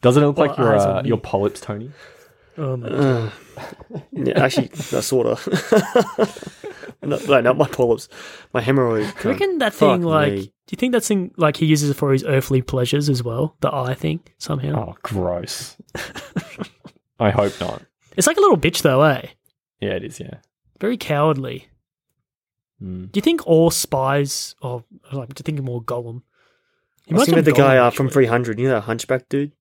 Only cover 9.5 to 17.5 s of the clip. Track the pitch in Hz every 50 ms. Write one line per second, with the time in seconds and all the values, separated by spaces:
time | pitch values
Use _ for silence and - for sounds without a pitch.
9.5 | 370 320 254 214 - - - 147 - 180 175 165 156 156 147 143 101 98 95 -
10.5 | _ _ _ _ - - - 254 247 233 - - 214 196 180 - _ - 170 151
11.5 | 143 - 165 156 156 147 147 147 139 - - 139 135 135 135 - 143 135 131 -
12.5 | 139 131 123 - - 131 123 123 - 143 147 147 139 123 117 120 113 120 143 156
13.5 | _ _ - 143 - 139 127 123 131 - - 156 156 170 _ _ _ _ - -
14.5 | 151 139 127 143 147 139 107 85 85 _ _ - 110 98 90 87 90 87 90 -
15.5 | - - - - - _ - _ _ - - - - - - - - - - -
16.5 | - - - - _ _ _ - _ _ _ _ _ _ 117 104 98 110 101 98